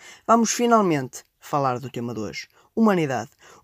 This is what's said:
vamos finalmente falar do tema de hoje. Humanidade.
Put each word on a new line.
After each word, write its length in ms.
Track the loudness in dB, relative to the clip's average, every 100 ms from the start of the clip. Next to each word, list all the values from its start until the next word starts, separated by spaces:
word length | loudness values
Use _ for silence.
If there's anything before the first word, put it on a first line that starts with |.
| -18 -8 2
vamos 260 | 2 2
finalmente 720 | 0 2 4 4 0 -2 -12 -20 _
falar 400 | -6 -2 -2 -4
do 100 | -8
tema 240 | -8 -8 -6
de 40 |
hoje. 280 | -8 -10 -16 _ _
Humanidade. 560 | 0 2 2 0 -2 -6 _ -20 -8